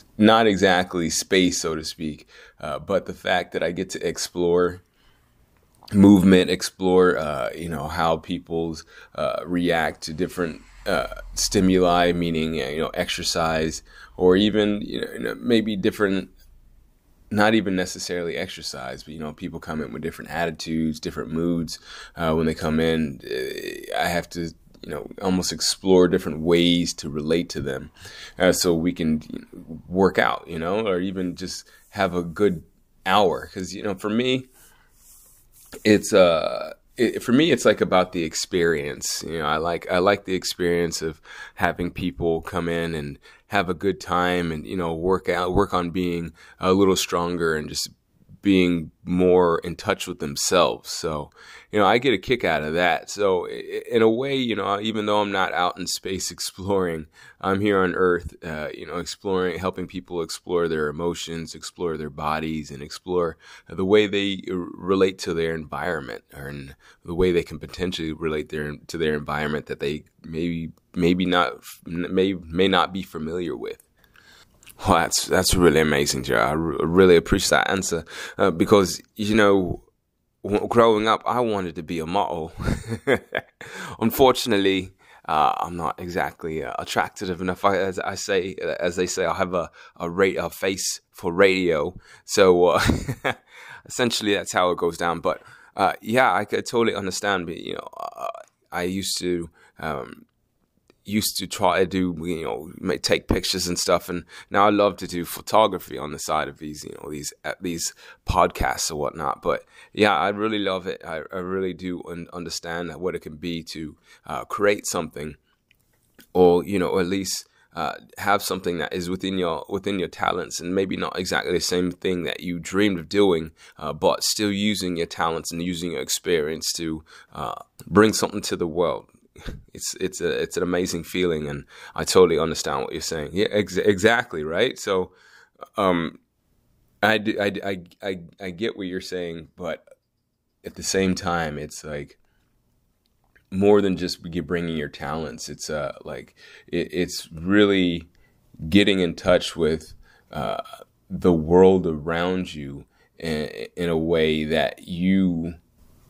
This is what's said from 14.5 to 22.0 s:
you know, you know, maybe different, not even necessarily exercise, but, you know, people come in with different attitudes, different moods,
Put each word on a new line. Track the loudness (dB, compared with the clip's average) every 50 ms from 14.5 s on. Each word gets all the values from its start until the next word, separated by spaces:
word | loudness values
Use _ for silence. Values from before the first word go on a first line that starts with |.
| 4 2 2 2 0 -2
you | -6 -6 -6 -8
know, | -8 -8
you | -8 -8
know, | -8 -8 -8
maybe | -4 0 2 2 2 2 0 -2
different, | 0 0 0 0 0 0 0 0 -2 -4 -6 _ _ _ _ -20 -20 _ _ _ _ _ _ _ _ _ _ _ _ _ -4
not | 2 4 6 6 6
even | 6 4 2 0
necessarily | 0 -2 -2 -6 -10 -8 -6 -4 -4 -4 -4 -4
exercise, | -6 -6 -8 -10 -12 -12 -12 -12 -10 -10 -10 -12 -12
but, | -14 -14
you | -12 -10
know, | -10 -10
people | -10 -10 -10 -10 -10 -10
come | -10 -8 -6 -6
in | -6 -8
with | -8 -8
different | -8 -8 -8 -10 -12 -8
attitudes, | -4 -2 -2 -2 -4 -6 -6 -4 -2 -2 0 -2 -2 -4
different | -6 -8 -8 -8 -8 -6
moods, | -4 -2 0 0 0 -2 -2 -6 -8 -12 -16 -18 -18 -18